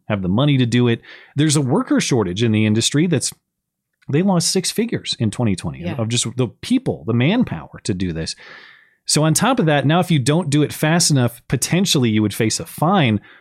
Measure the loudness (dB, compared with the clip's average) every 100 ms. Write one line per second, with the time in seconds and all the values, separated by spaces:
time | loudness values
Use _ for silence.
0 | -6 -4 0 0 2 2 2 2 2 0
1 | -6 -20 -8 -2 0 2 0 0 0 0
2 | 2 0 0 0 2 2 2 2 0 0
3 | 0 0 -4 -10 _ _ _ _ _ _
4 | -4 0 2 0 0 -2 -2 -2 -4 -4
5 | -6 -4 -2 0 -2 -2 -6 -8 -8 -6
6 | -4 -2 -4 -4 -4 -6 -2 -2 0 -6
7 | -2 0 2 2 0 -4 -12 -10 -6 -4
8 | -4 -4 -8 -10 -16 -20 -20 -20 _ _
9 | -4 0 2 2 2 2 2 2 2 2
10 | 2 2 2 0 0 0 0 0 0 2
11 | 2 2 0 -4 -6 -4 -2 0 0 2
12 | 2 2 0 0 -2 -2 -8 -2 0 2
13 | 4 2 -2 -20